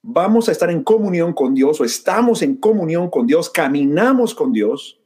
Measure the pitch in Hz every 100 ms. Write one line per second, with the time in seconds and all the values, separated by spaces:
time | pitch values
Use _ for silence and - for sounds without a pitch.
0 | 226 196 190 226 226 156 175 170 135 220
1 | 208 175 170 - 131 135 135 151 120 -
2 | - 196 240 226 147 135 208 214 165 165
3 | 180 - 120 156 160 - 143 143 139 151
4 | 240 262 233 - 135 110 104 139 - _